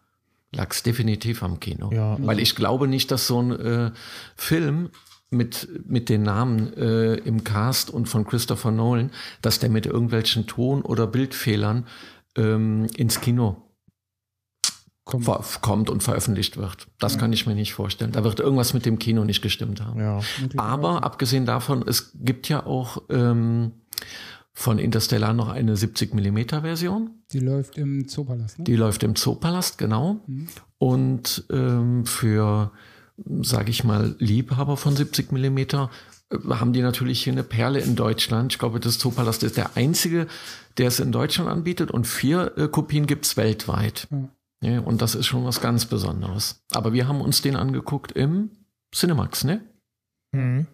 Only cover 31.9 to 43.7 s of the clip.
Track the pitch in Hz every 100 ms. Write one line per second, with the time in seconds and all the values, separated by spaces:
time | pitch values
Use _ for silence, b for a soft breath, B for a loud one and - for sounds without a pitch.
31.9 | 123 120 - 113 107 107 104 104 B B
32.9 | B B - - - - 113 101 117 117
33.9 | 104 110 - 113 110 127 127 139 139 147
34.9 | 139 147 - 127 135 135 135 131 143 131
35.9 | B B B _ - 139 117 120 123 123
36.9 | 120 127 120 139 131 127 113 120 139 -
37.9 | 117 113 117 - 113 127 - 117 110 -
38.9 | - 127 120 113 110 110 120 - - 131
39.9 | 165 170 170 160 B B B B - 123
40.9 | 120 127 113 147 - 170 170 160 180 170
41.9 | - 117 - 131 175 - - 151 156 147
42.9 | 151 147 143 - - 110 107 -